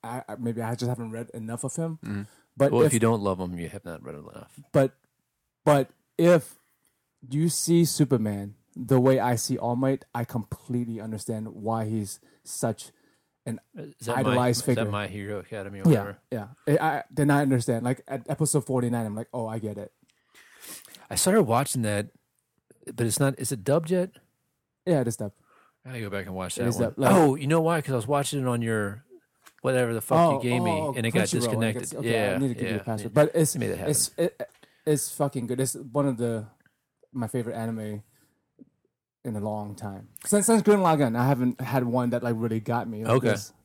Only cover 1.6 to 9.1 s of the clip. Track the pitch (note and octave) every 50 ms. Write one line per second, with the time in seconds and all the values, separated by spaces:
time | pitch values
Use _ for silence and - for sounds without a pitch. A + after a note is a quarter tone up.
1.6 | - C3+ - - E3 E3 D#3+ D#3 - A2 G#2 G2+ G2+ - _ _ _ _ _ -
2.6 | C#3 C#3 - A#2+ C3+ D3+ C3 A#2 A2 A2+ A#2 G#2+ G2+ G2+ F#2+ F2+ F#2+ F2+ F2+ E2+
3.6 | E2+ D#2+ - G2 _ E2+ E2+ D2+ - C2+ D2+ D2 D2+ - - - - - _ -
4.6 | C#3+ _ _ D3+ C3+ C3+ _ _ _ _ _ _ _ _ _ _ _ _ _ _
5.6 | _ D3+ D3 C#3+ C3+ - _ _ _ _ _ - E3 E3+ F3 E3 - - - _
6.6 | _ _ _ _ _ _ _ _ _ _ _ _ - B2+ B2+ C#3+ D#3+ E3+ - -
7.6 | - - E3+ E3+ E3+ D#3 - - D3+ B2 C3+ A#2+ G#2+ G#2+ G2+ G2+ G2+ G2+ G2+ _
8.6 | _ _ _ - B2 A#2 C3+ B2+ B2 C3